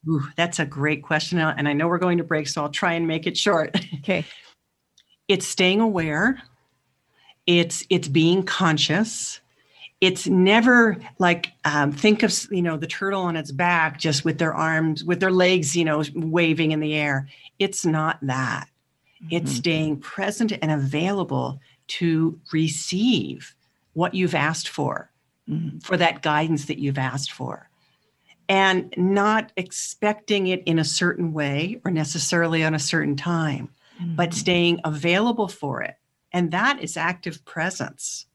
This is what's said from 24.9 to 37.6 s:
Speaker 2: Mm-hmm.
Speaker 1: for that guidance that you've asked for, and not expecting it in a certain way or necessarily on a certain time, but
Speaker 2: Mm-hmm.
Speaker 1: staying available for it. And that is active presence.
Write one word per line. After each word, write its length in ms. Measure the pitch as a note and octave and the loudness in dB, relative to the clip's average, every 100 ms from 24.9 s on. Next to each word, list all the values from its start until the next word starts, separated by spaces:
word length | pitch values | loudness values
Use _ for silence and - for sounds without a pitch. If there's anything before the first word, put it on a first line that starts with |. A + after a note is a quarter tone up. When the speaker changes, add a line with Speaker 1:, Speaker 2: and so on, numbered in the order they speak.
| - - _ _ _ - | -4 -10 _ _ _ -8
Speaker 2:
Mm-hmm. 300 | D#3 E3 D3 | -6 -6 -10
Speaker 1:
for 180 | - F#3 | -4 0
that 240 | E3+ - | 2 0
guidance 440 | D#3+ D3+ D#3+ D#3 C#3 | 0 0 2 0 -2
that 120 | - | -4
you've 220 | C#3+ C#3 | -2 -2
asked 320 | C3 C#3 C#3 | -2 -4 -8
for, 360 | - B2+ - - _ _ _ _ _ _ _ - | -8 -10 -10 -16 _ _ _ _ _ _ _ -2
and 460 | F#3+ F#3+ F#3 - - | 2 4 2 -2 0
not 560 | F#3 G3 G#3 A3 A3 - | 2 4 4 2 0 -8
expecting 880 | F3+ - - - G#3 G#3+ - G3+ F#3+ | -8 -10 -12 -2 -2 -2 -2 0 0
it 160 | F3+ F3+ | -2 0
in 100 | E3 | 0
a 60 | D#3 | 2
certain 480 | - F3 - E3+ | 0 0 0 -4
way 480 | D#3 C#3+ C#3 E3+ A#3+ | -2 -2 -2 -2 -4
or 60 | F#3+ | -2
necessarily 720 | E3 D3 F3 - F3 E3 E3 | -2 -2 -4 0 2 2 2
on 120 | D#3+ D#3 | 0 0
a 40 | |
certain 360 | C#3 D#3+ D3 C#3 | -2 -2 -2 -2
time, 540 | F3 E3+ D#3+ C#3 - _ _ - E3+ E3 | -2 -2 -2 -4 -8 _ _ -10 -6 -2
but 140 | F3 | -2
Speaker 2:
Mm-hmm. 80 | E3+ | -2
Speaker 1:
staying 420 | - F3 E3+ E3+ | 0 2 2 2
available 640 | D#3+ D3+ D#3+ F3+ A#3 A#3+ G3 | -2 -2 0 2 2 0 -4
for 340 | - C#3+ B2+ | -4 -8 -6
it. 140 | - - _ _ _ | -8 -12 _ _ _
And 200 | F3 F3 | -2 0
that 280 | F3 A#3+ C4+ | 2 0 0
is 160 | - - | -6 -4
active 480 | D#3+ F3+ - D#3+ | -4 -4 -10 -12
presence. 840 | - - | -12 -6